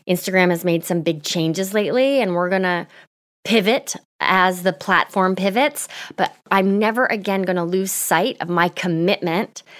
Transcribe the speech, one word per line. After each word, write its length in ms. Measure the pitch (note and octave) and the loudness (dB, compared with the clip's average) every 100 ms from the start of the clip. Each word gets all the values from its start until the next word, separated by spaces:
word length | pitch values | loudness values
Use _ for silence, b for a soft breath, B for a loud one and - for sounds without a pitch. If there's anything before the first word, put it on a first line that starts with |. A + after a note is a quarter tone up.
| - | -4
Instagram 440 | F3+ - F#3 F3+ | -2 0 2 2
has 120 | E3+ | 2
made 220 | F3+ E3+ - | 0 -2 0
some 160 | F3 | -2
big 220 | D#3+ D#3 | -2 -4
changes 500 | - F3 D#3+ E3+ F#3+ | -4 -2 -2 -2 -2
lately, 480 | G#3 G3 B3 C4+ C#4 | -2 0 2 2 2
and 140 | G3+ F3 | 0 0
we're 140 | F3+ | 0
gonna 380 | F#3+ F#3 F3 F3 B - _ _ _ | 0 0 -2 -4 B -20 _ _ _
pivot 520 | - A3+ F#3+ C4 - - _ - | 0 2 2 0 -2 -12 _ -2
as 420 | - F#3 F#3 F3+ | 2 4 4 2
the 120 | F#3 | -2
platform 640 | F3+ - F3 - G3 F#3 F#3 | -2 0 0 2 0 0 0
pivots, 520 | G3 G#3 D4 - - B B - | 0 0 0 -2 -12 B B -4
but 180 | F#3 - - | -4 -4 0
I'm 260 | G3 F#3+ G3 | 2 2 2
never 300 | G#3+ A3+ B3+ | 0 0 0
again 340 | G#3 G3 G3 | -2 -2 -2
gonna 240 | F#3 F3+ E3+ | -2 -2 -2
lose 260 | F#3 F#3+ | -2 -2
sight 460 | - - E3+ C4 - | -4 -2 0 0 -4
of 80 | E3+ | -2
my 220 | F3 F3 | 0 0
commitment 920 | - F#3 E3 F3 - F3 E3+ - - B | 0 -2 0 0 0 -2 -2 -4 -10 B